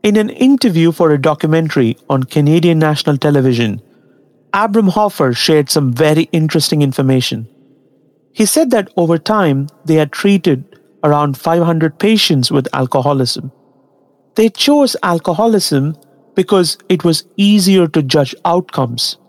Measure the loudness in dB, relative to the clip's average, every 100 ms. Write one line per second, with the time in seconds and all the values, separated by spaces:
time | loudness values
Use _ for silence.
0 | 2 0 -2 -2 0 2 0 2 0 2
1 | 0 2 0 -2 0 0 0 0 -2 -2
2 | _ -4 -2 0 2 2 2 2 0 0
3 | -2 -2 0 0 0 0 -2 -6 _ _
4 | _ _ _ _ _ -4 0 2 2 2
5 | -2 0 -2 0 2 2 2 0 0 0
6 | 2 2 0 -2 0 -2 -2 0 0 0
7 | 0 0 -2 -8 -12 _ _ _ _ _
8 | _ _ _ -2 0 0 0 0 -2 -4
9 | 0 0 0 0 0 0 -4 _ 0 0
10 | 0 -2 0 2 2 -2 -4 _ _ _
11 | 0 0 0 -2 -2 0 0 0 -2 0
12 | 0 0 0 0 0 -2 -2 -4 -2 -2
13 | 0 -2 -2 -6 -12 _ _ _ _ _
14 | _ _ _ 0 0 0 0 2 2 0
15 | -2 -2 -2 0 0 0 0 -2 -2 -6
16 | _ _ _ -4 0 0 0 -6 _ -2
17 | 0 -2 -6 -2 2 2 4 2 2 0
18 | 0 0 -2 -4 -2 -2 -2 -6 -2 -2
19 | -4 -8